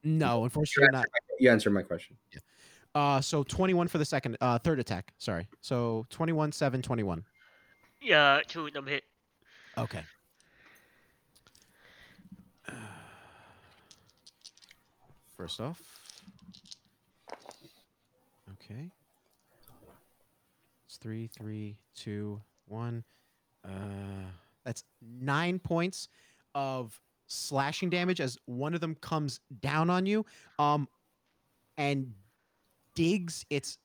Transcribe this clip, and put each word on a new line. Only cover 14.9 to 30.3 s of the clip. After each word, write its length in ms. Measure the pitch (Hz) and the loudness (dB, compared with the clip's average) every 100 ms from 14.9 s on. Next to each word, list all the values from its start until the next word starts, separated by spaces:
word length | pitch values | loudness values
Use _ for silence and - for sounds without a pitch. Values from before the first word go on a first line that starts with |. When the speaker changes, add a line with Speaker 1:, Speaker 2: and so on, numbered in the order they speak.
| _ _ - _ - | _ _ -20 _ -16
Speaker 1:
first 240 | 87 - | -12 -8
off. 200 | 117 170 - - - - - - - - - - _ _ _ _ _ - - - - _ _ _ _ _ _ _ - | -8 -10 -18 -20 -20 -20 -20 -20 -20 -20 -20 -20 _ _ _ _ _ -18 -18 -20 -20 _ _ _ _ _ _ _ -20
Okay. 380 | 98 - 107 165 _ _ _ _ _ _ _ - - - - _ _ _ _ _ _ _ _ _ | -20 -18 -16 -16 _ _ _ _ _ _ _ -20 -20 -20 -20 _ _ _ _ _ _ _ _ _
It's 100 | - | -16
three, 280 | 113 110 113 | -10 -10 -10
three, 500 | - 107 107 107 104 _ - | -12 -12 -10 -10 -14 _ -16
two, 440 | - 104 104 104 107 _ _ | -10 -8 -6 -10 -14 _ _
one. 360 | 107 117 120 113 _ _ _ _ _ | -10 -8 -8 -12 _ _ _ _ _
Uh, 60 | 92 95 101 98 98 98 92 87 _ _ | -14 -12 -10 -10 -10 -12 -12 -16 _ _
that's 200 | - 113 - _ 117 123 | -10 -10 -12 _ -20 -8
nine 380 | 131 143 170 185 | -2 0 0 -2
points 500 | - 165 175 - - _ _ _ _ | -2 0 0 -4 -16 _ _ _ _
of 460 | 139 139 131 117 - _ _ _ | -6 -4 -4 -8 -12 _ _ _
slashing 640 | - - 135 135 156 180 | -10 -2 0 0 0 0
damage 300 | 175 180 180 | 0 0 0
as 180 | 135 120 | -2 -4
one 300 | - 123 143 | -10 -6 -4
of 60 | 165 | -2
them 140 | 160 156 | -4 -6
comes 440 | - 160 147 - _ 127 | -4 -2 -2 -6 _ -8
down 300 | 139 151 165 | -2 2 4
on 160 | 180 190 | 4 2
you, 180 | 214 214 | 0 -2